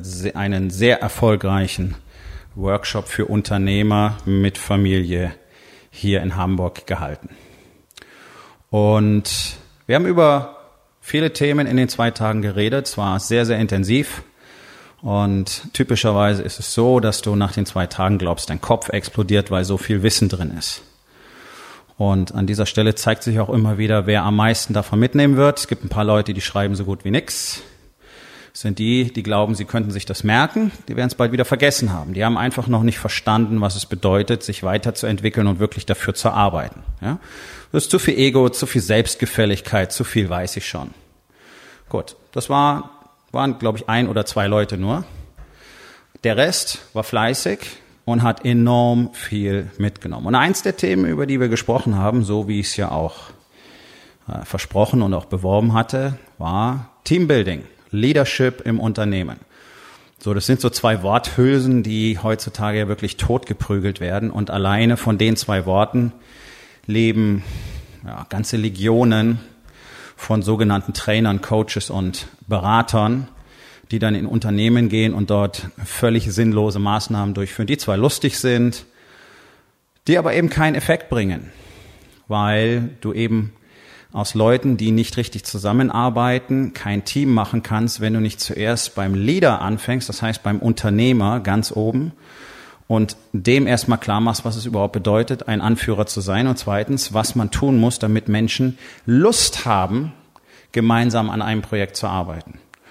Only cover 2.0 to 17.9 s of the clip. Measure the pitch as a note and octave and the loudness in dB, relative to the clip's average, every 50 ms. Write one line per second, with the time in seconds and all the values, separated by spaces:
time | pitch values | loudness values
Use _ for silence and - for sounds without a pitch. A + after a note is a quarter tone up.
2 | - - - - - - - - - - - G2+ F#2+ G2 G2 G2+ - - - G#2+ | -12 -18 -20 -20 -18 -16 -16 -16 -18 -16 -12 -6 -2 0 0 0 -2 -4 -6 -6
3 | G2 - - - G#2 - G2+ G#2 G2+ - G#2 G2+ G2 F#2+ G2 G2+ G#2 G#2+ G#2 G#2 | -6 -4 -4 -4 -2 0 0 -2 0 0 0 0 2 2 2 2 4 4 4 4
4 | G#2 G#2 G#2+ G#2 - - G2 G2 G2 G2+ F#2+ - - - G#2 G2 G2+ F#2+ F#2+ F#2+ | 4 2 0 -2 -2 0 2 2 2 2 0 -2 -4 0 2 2 4 4 2 2
5 | F2+ E2+ F2 F2 F2+ F2 E2 - _ _ _ - - - - - - _ - - | 0 0 -2 -2 -2 -4 -6 -10 _ _ _ -20 -20 -20 -20 -20 -20 _ -14 -6
6 | - G2+ G2 F#2+ E2 F#2 E2 F#2+ F2+ F#2 G2 F2+ F2+ F2 - - - - F#2 F2+ | -2 0 0 0 0 -2 -2 -2 -2 0 0 0 -2 -4 -6 -8 -8 -8 -6 -6
7 | D#2+ C#2+ D2 - - - - - - - - - - - _ _ _ _ _ - | -6 -8 -10 -12 -14 -18 -20 -20 -20 -20 -20 -20 -20 -20 _ _ _ _ _ -20
8 | - - - - - - - - - - - _ _ _ - G#2+ G#2 G#2 G#2+ G#2+ | -20 -20 -20 -20 -20 -20 -20 -20 -20 -20 -20 _ _ _ 0 2 4 4 4 4
9 | G#2+ G#2+ G#2 G#2+ G2+ - - - - - - - - - _ _ _ - A2+ D3 | 4 4 4 2 2 0 -4 -4 -6 -8 -10 -14 -18 -20 _ _ _ 0 0 2
10 | F3 F#3 F3+ E3+ E3 D3+ C#3+ C#3+ C3+ - - - - - _ _ _ _ _ _ | 2 2 4 6 6 6 6 4 0 -4 -10 -18 -20 -20 _ _ _ _ _ _
11 | - - - D3 D#3+ D#3+ - - D3 C#3+ D3 D3 D3 - B2 B2+ B2+ - - - | -10 -4 -2 0 0 0 0 0 0 2 2 0 0 2 2 2 2 2 0 0
12 | A#2+ A#2 A2+ - A2 A2 G#2+ G#2+ G2+ G#2 G2 G2+ G#2 G#2+ A#2+ C#3 C3+ - - - | -2 -2 0 -2 -2 -2 0 0 -2 -2 -2 0 0 0 0 -2 -4 -4 -6 -4
13 | - G2 F#2 G2 - - A#2+ A#2 A#2+ A2+ A#2 G#2+ A2 G#2 - F#2+ F#2+ F#2 A2+ C3+ | -2 -2 -2 -2 -2 0 0 2 2 2 2 0 0 0 0 0 2 2 2 0
14 | D3 - - - - - _ _ - - - - - - - - - - - _ | 0 -2 -6 -12 -14 -18 _ _ -20 -20 -20 -20 -20 -20 -20 -20 -20 -20 -20 _
15 | - A2+ G2+ G2+ G2+ G2+ G2 G2 F#2+ - - - - - - - C3+ - A#2+ G#2+ | -6 -2 0 2 2 2 2 0 -2 -2 -6 -10 -12 -10 -4 -2 0 0 0 0
16 | - A2+ G#2 G2+ G#2 G#2 G#2 G2 - - - - - - - - A#2 B2 B2+ B2+ | 2 2 2 4 4 2 2 0 -2 -6 -8 -8 -10 -6 0 2 4 4 4 4
17 | A2+ A2+ G2+ - - G#2+ G#2 G2+ G2+ F#2+ - - G2+ - - F#2+ F2+ F2 | 4 2 0 -2 -2 -2 0 0 0 0 -2 -2 -4 -4 -2 -4 -4 -4